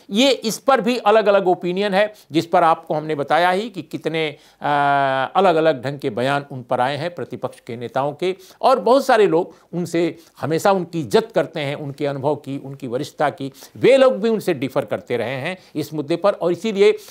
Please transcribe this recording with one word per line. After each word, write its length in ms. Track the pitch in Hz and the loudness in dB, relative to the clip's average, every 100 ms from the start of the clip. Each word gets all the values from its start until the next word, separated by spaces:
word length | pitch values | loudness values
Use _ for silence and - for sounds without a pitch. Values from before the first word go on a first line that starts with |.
| - | -4
ये, 200 | 196 269 | 2 2
इस 280 | 240 220 - | 2 -2 -4
पर 220 | - 262 | 0 0
भी 180 | 208 247 | 0 0
अलग-अलग 500 | 202 220 208 196 180 | 2 4 4 2 2
ओपिनियन 460 | 180 175 185 208 | 0 -2 -4 0
है, 200 | 190 208 - - | 0 0 -4 -6
जिस 140 | 151 165 | -4 0
पर 160 | 185 | 4
आपको 320 | 165 165 - | 4 2 -2
हमने 200 | 156 156 | -6 -4
बताया 360 | 147 139 156 180 | -4 0 2 2
ही 200 | 185 233 | 0 -4
कि 120 | 160 | -10
कितने, 540 | 139 156 156 160 156 - _ _ | -12 -10 -6 -4 -6 -8 _ _
अ, 60 | 143 147 143 143 135 135 131 185 | -2 0 2 2 2 0 -2 2
अलग-अलग 460 | 190 160 160 135 | 2 4 2 0
ढंग 160 | 131 143 | -4 -6
के 120 | 135 | -6
बयान 360 | 113 131 143 139 | -2 -2 -2 -4
उन 100 | 131 | -12
पर 180 | 117 123 | -4 -2
आए 160 | 127 143 | 0 -2
हैं 180 | 175 | -6
प्रतिपक्ष 460 | 175 117 117 127 - | -8 -12 -10 -10 -12
के 160 | - 117 | -14 -12
नेताओं 360 | 117 135 143 | -6 -4 -4
के, 240 | 139 180 185 - - | -4 -6 -6 -12 -2
और 180 | 247 269 | 0 0
बहुत 260 | 208 269 269 | 2 2 4
सारे 200 | 226 190 | 4 4
लोग 280 | 160 185 - _ | 2 -2 -10 _
उनसे 460 | 175 170 170 170 - _ - | -8 -4 -2 -2 -4 _ -8
हमेशा 320 | 143 160 202 | -4 0 2
उनकी 280 | 196 170 165 | 2 -2 -6
इज्जत 320 | 123 214 220 | 0 0 2
करते 260 | 175 139 160 | -2 -2 -4
हैं, 160 | 139 143 | -6 -6
उनके 300 | 143 139 143 | -10 -6 -6
अनुभव 280 | 139 139 | -2 -2
की, 240 | 135 131 139 | -4 -6 -10
उनकी 280 | 135 139 127 | -12 -12 -8
वरिष्ठता 440 | 123 147 - 147 | -6 -6 -2 -2
की, 220 | 139 139 - - 110 | -2 -10 -12 -20 2
वे 200 | 196 269 | 6 8
लोग 200 | 262 202 | 6 4
भी 120 | 226 | 0
उनसे 260 | 214 180 | 0 0
डिफर 300 | 143 131 147 | -2 -2 -4
करते 320 | - 107 - 120 | -4 -6 -4 -4
रहे 180 | 113 | -4
हैं 240 | 135 156 185 - 147 | -6 -8 -10 -10 -8
इस 180 | 147 | -6
मुद्दे 220 | 151 139 170 | -6 -4 0
पर। 160 | 202 | 0
और 200 | - 185 | 0 -2
इसीलिए 460 | 170 226 196 208 208 - | -2 -2 4 4 2 -4